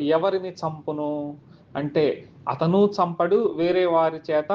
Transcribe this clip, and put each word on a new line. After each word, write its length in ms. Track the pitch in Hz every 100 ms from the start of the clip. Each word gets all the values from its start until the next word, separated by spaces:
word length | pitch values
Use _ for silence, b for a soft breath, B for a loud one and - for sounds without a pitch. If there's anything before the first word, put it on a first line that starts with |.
| 147 160
ఎవరిని 360 | 190 190 185 -
చంపును 500 | 160 156 156 151 147 147 147 147 B B - 139
అంటే, 260 | 147 156 147 - - - -
అతను 280 | 131 160 190 202 202
చంపడు, 420 | 175 170 175 208 226 151
వేరే 220 | 170 180 180
వారి 260 | 165 160 156 160
చేత 240 | 151 151